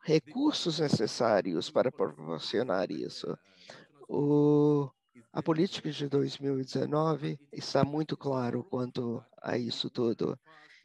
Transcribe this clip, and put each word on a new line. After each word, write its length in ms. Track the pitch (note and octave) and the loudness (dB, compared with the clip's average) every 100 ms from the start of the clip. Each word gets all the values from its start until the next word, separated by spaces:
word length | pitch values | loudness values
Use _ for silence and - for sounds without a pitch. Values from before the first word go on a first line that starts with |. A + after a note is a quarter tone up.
recursos 800 | - D#3 - A#3+ D4+ - F3 D#3 | 2 2 2 0 0 0 -2 0
necessários 920 | D3 - G#2+ - A#2 G#2 F#2 E2+ - | 0 2 0 0 4 4 2 -2 0
para 220 | A2 A2+ | 0 0
proporcionar 960 | - F2+ D2 D#2 E2 - G2+ B2 F#2+ F#2 | 0 -4 -4 -8 -8 -4 -2 0 0 -2
isso. 480 | D2 B1 - - - _ _ - - - _ - | -4 -8 -8 -8 -8 _ _ -20 -20 -20 _ -4
O, 800 | C#3 D3 D3 D3 D3 D3 D3 C#3 - _ B2 - | 0 4 6 6 6 6 4 0 -8 _ -20 -10
a 120 | - | -4
política 480 | D#3 D#3 F#3+ - D3+ | 0 2 0 -2 -6
de 180 | C#3 C#3+ | -4 0
dois 300 | C#3 C3+ - | 0 0 -2
mil 200 | C#3 C3+ | -2 -2
e 60 | |
dezenove 720 | C3 C3+ C3 D3 D#3+ D3 D#3 D3+ - | -2 -2 0 2 2 0 -4 -8 -10
está 320 | - - C#3 | -12 -2 2
muito 320 | C#3 D3 D#3 C#3+ | 2 0 -4 -4
claro 480 | C#3 C3 B2 B2 | -2 -2 0 -2
quanto 580 | - B2+ B2 B2+ A#2+ A#2 A#2 - | -4 -4 -4 -4 -4 -6 -10 -12
a 220 | - A#2+ | -4 -4
isso 320 | A#2 - B2 | -2 -4 -6
tudo. 500 | - A#2 G#2 - - _ - - - | -2 0 0 -2 -4 _ -20 -20 -20